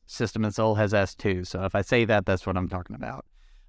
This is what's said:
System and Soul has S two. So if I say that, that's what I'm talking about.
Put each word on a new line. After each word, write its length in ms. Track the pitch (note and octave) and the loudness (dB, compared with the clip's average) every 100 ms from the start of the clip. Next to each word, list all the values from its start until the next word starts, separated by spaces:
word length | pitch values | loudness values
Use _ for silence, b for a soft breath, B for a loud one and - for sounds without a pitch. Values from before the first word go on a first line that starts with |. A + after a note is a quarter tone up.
| - | -16
System 400 | - A2+ A2+ G#2+ | -4 -4 0 -2
and 100 | - | 2
Soul 200 | A2 G#2+ | 2 4
has 180 | G#2 | 4
S 200 | G#2 F#2+ | 2 0
two. 300 | - G#2 F#2 | -2 -2 -2
So 220 | F2+ F#2 F#2+ | -4 -4 -2
if 100 | G2+ | -2
I 60 | |
say 240 | G2 B2 A2+ | 2 2 4
that, 200 | G#2 G2+ | 2 2
that's 220 | F#2+ - | 0 0
what 80 | F#2 | -2
I'm 140 | F2+ | -2
talking 260 | F#2 F2 A2+ | -4 -8 -10
about. 300 | A#2+ C3 - _ - - | -10 -10 -16 _ -20 -20